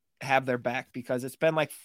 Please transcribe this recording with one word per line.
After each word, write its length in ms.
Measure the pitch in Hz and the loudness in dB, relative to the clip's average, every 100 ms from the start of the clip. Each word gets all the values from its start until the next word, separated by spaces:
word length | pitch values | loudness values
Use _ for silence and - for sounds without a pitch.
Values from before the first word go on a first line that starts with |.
| _ _ | _ _
have 240 | 135 135 | 2 2
their 140 | 131 123 | 2 -2
back, 300 | 120 127 - | -2 -4 -6
because 320 | 131 - 127 | -12 -4 -4
it's 120 | 131 - | -4 0
been, 180 | 160 | 2
like, 180 | 160 147 - | 2 -2 -6